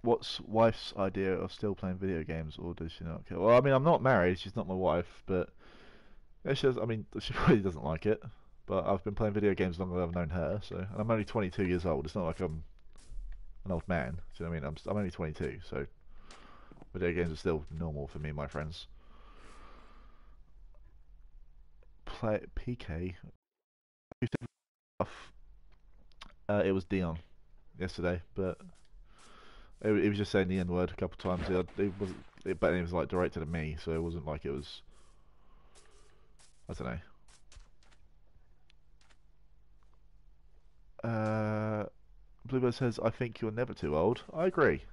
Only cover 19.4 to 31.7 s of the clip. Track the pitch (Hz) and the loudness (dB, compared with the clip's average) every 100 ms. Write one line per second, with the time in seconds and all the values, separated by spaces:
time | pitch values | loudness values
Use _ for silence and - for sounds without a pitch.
19.4 | - - - - - - - - - - | -16 -16 -16 -18 -18 -18 -18 -20 -20 -20
20.4 | - - - - - - - - - - | -20 -18 -18 -18 -20 -20 -20 -20 -18 -18
21.4 | - - - - - - - - 110 107 | -18 -20 -20 -20 -20 -16 -12 -4 0 0
22.4 | - - - 123 - 80 90 87 - - | -2 -6 -4 -6 -6 -4 -4 -6 -16 -20
23.4 | _ _ _ _ _ _ _ - 120 - | _ _ _ _ _ _ _ -4 -2 -2
24.4 | - _ _ _ _ _ 101 - - - | -6 _ _ _ _ _ -4 -4 -18 -18
25.4 | - - - - - - - - - - | -20 -20 -20 -20 -20 -20 -20 -18 -18 -12
26.4 | - 104 95 95 90 98 87 82 - - | 0 4 4 2 2 0 0 -4 -10 -20
27.4 | - - - - 90 - 87 90 - - | -20 -20 -20 -6 -6 0 0 0 -4 -4
28.4 | 92 - - - - - - - - - | -2 -4 -12 -20 -20 -20 -20 -20 -20 -20
29.4 | - - - - 110 104 98 101 101 101 | -20 -20 -20 -2 4 6 6 4 2 2
30.4 | 92 95 90 87 90 - 90 - 95 90 | 4 2 2 2 0 0 -4 -2 -2 0
31.4 | 87 90 87 | 2 0 0